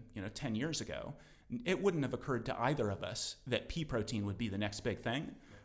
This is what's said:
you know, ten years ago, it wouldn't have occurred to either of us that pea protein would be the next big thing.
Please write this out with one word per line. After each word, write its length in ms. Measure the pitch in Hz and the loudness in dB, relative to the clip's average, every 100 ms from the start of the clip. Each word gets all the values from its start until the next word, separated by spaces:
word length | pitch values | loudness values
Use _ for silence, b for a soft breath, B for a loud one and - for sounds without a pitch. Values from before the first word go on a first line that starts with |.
| - 107 | -6 -6
you 60 | |
know, 80 | 98 | -6
ten 260 | - 139 107 | -4 -2 0
years 260 | 160 147 | 0 0
ago, 320 | 110 69 - - B B B 120 175 | -2 -4 -6 -8 B B B -2 2
it 140 | 190 | 4
wouldn't 240 | 196 170 | 4 4
have 100 | 131 | 2
occurred 320 | 127 - 123 113 | 0 0 0 0
to 140 | 101 | 2
either 300 | 123 147 107 | 2 4 2
of 140 | 98 | 2
us 320 | 92 107 - - 127 | -2 -2 -4 -4 0
that 200 | 117 - | 0 0
pea 160 | - - | -2 0
protein 400 | 120 101 110 101 | 0 2 0 0
would 120 | 98 | 0
be 100 | 113 | 0
the 100 | 101 | 0
next 220 | 104 - | 0 0
big 200 | 120 95 | 0 0
thing. 360 | 117 131 185 - B B | 0 0 -2 -8 B B